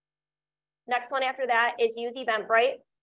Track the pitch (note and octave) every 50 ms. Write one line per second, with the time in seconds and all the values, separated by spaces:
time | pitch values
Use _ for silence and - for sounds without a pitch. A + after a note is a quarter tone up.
0 | _ _ _ _ _ _ _ _ _ _ _ _ _ _ _ _ _ - B3 A#3+
1 | A#3+ - C#4+ C4 C4 B3+ C4 C4 C4+ A#3+ A#3+ A3+ A#3 A#3+ - - A#3 A3+ A3+ A#3
2 | A#3 A#3+ A#3 C4 B3+ A#3 A3 G#3+ G3+ - A3+ A3+ A#3+ C4+ - - _ _ _ _